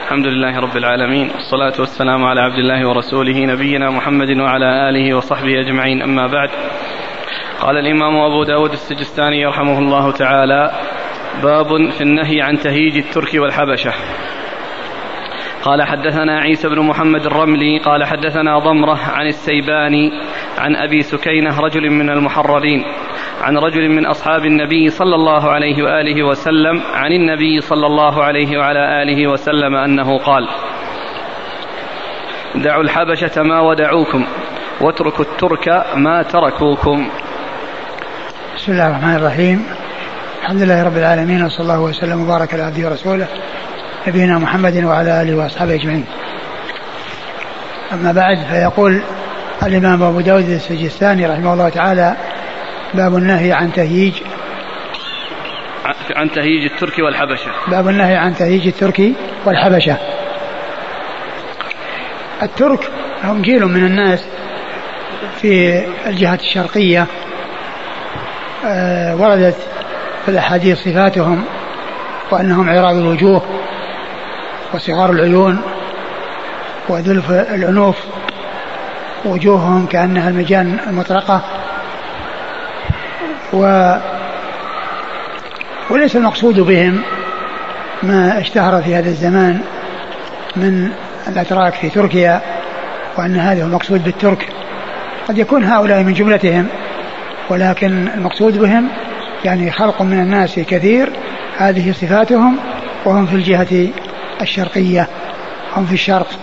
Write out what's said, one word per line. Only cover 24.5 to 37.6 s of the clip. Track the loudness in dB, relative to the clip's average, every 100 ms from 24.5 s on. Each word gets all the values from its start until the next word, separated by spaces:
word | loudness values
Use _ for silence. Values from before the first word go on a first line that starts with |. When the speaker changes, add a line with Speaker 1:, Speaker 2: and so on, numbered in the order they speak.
| 2 2 2 2
Speaker 1:
صلى | 2 2 4
الله | 4 4 2
عليه | 2 0 0
وآله | 2 0 0 0
وسلم، | 0 0 2 2 2 0 -2
عن | -4 0
النبي | 2 2 2 0 0
صلى | 0 0 2
الله | 4 4 4
عليه | 2 2 0 0
وعلى | 0 2 0 0
آله | 0 2 2
وسلم | 0 0 0 2 0
أنه | 2 0 2 0
قال: | 2 2 0 -8 -8 -10 -10 -10 -10 -10 -12 -12 -12 -12 -12 -12 -10 -10 -10 -10 -10 -12 -6 -2
'دعوا | 0 2
الحبشة | 2 2 0 0 0 0
ما | 2 4
ودعوكم، | 4 4 4 2 2 0 -2 -6 -8 -10 -10 0
واتركوا | 0 2 -2 0 -4
الترك | 0 0 0 2 0 0 2
ما | 2 2
تركوكم'". | 2 2 2 2 0 2 2 0 -2 -6 -10 -10 -10 -10